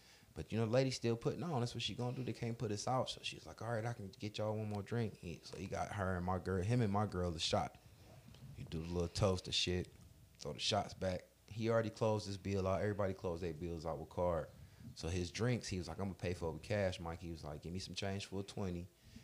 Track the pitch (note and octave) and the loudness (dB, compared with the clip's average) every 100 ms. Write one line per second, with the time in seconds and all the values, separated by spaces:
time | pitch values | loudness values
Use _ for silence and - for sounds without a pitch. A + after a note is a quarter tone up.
0 | - - - - - A2 A2+ A#2+ C3+ B2+ | -20 -20 -14 -10 -2 0 4 4 4 2
1 | A#2+ A2+ D3 A#2 D#3+ C#3+ A#2+ A#2+ - G2+ | 0 2 0 -2 0 0 0 0 -2 -2
2 | A#2+ B2+ B2 A2 A#2 A#2 A2 G#2 - B2+ | -2 -2 -4 -2 -2 -2 -2 0 2 2
3 | - - - - - A#2 A2+ A#2 A#2 A#2 | 2 -2 -6 -6 -10 -8 -2 0 0 -4
4 | G2 - G#2+ G#2 G#2+ G#2+ G#2+ G#2 F#2+ A#2+ | -8 -6 -6 0 0 2 0 -2 0 0
5 | A2 - F#2 D#2 - - G2 F#2 F2+ G2 | 0 -2 -8 -8 -8 -6 -4 -2 -2 2
6 | F#2 F#2 F2+ F#2 F2 F#2+ F#2 B2 A2+ G2+ | 2 2 2 2 2 2 4 4 4 4
7 | G#2 F2+ F2+ D#2+ - G2+ D2 - - - | 2 2 0 2 2 2 2 -4 -18 -20
8 | - - - - - - - E2 E2 F2 | -20 -20 -20 -16 -16 -12 -6 -4 -2 0
9 | E2+ - - F#2 - - - F2+ - - | 0 4 4 4 0 0 2 2 -2 -8
10 | - - - - - - - G#2+ - - | -20 -20 -20 -10 -8 -2 2 2 0 -2
11 | F#2+ F2+ - - - G2+ A2 A#2 G#2+ G#2+ | -2 -2 -6 -16 -12 -2 4 4 4 2
12 | A2+ G#2+ F#2+ G2 F#2+ G2 F#2+ F#2+ G2+ G2+ | 2 4 0 -4 0 2 4 4 2 2
13 | G2+ F#2+ F#2 E2+ F2+ D#2 E2+ E2+ D#2+ D2+ | 0 0 -2 -2 -2 -2 -4 -2 -2 -4
14 | D#2 - F2+ E2 C#2+ - - - - - | -4 2 4 4 0 -8 -18 -16 -14 -6
15 | D#2+ F#2 F2 - A#2 A#2+ - F#2 D#2+ E2 | -2 0 0 0 2 2 0 -2 -2 -4
16 | G2 F2 F2+ F2 E2+ D#2 - G#2 F#2+ F2+ | -4 -2 -2 0 -2 -4 0 2 2 2
17 | E2+ E2+ F2 E2 D2 D2+ D#2+ F2+ - F2 | -4 -6 -6 -6 -6 -6 -4 -6 -4 -4
18 | G2+ G2 - F#2+ G2 - G2 F2 F2+ - | -2 -2 -4 -6 -6 -4 -2 -2 -6 -12
19 | - - | -20 -18